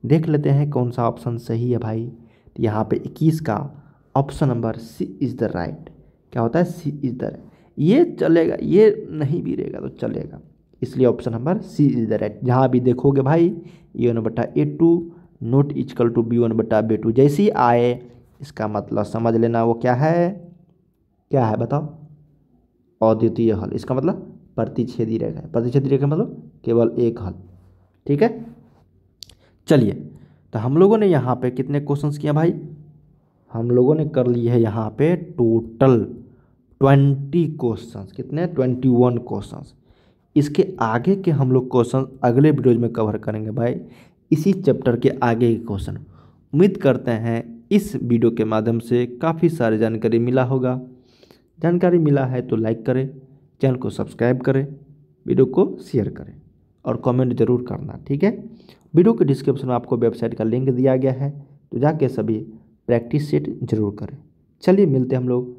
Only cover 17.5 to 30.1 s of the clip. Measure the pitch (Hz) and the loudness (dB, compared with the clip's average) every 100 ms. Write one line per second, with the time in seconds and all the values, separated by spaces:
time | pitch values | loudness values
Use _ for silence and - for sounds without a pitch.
17.5 | - 120 120 120 123 - - _ _ - | 4 4 4 2 0 -8 -20 _ _ -20
18.5 | - 107 104 101 107 104 113 117 113 113 | -8 -4 -4 -4 -4 -4 -2 0 2 2
19.5 | 117 117 117 123 123 156 170 175 202 - | 2 2 0 0 2 2 2 0 -4 -16
20.5 | - _ _ _ _ _ _ _ 139 117 | -20 _ _ _ _ _ _ _ 0 0
21.5 | 107 117 143 151 - - - _ _ _ | 0 -2 -4 -4 -12 -20 -20 _ _ _
22.5 | _ _ _ _ _ 110 110 113 - 113 | _ _ _ _ _ 2 2 0 2 0
23.5 | 101 - - - 131 151 - - - _ | 0 -4 -8 -4 -2 -2 -4 -8 -20 _
24.5 | - 113 - 117 - 110 113 110 107 - | -4 -4 -2 -6 -4 -4 -4 -4 -8 -4
25.5 | 117 120 131 135 135 143 156 247 - - | -2 0 0 2 0 0 0 -4 -6 -20
26.5 | _ - 117 113 - 120 113 95 90 - | _ -2 2 2 2 -2 -2 -10 -12 -18
27.5 | - _ _ _ _ - 143 226 233 - | -20 _ _ _ _ -4 2 2 0 -14
28.5 | - _ _ _ _ _ _ - _ _ | -20 _ _ _ _ _ _ -20 _ _
29.5 | _ - 151 107 - - | _ 2 4 4 -2 -12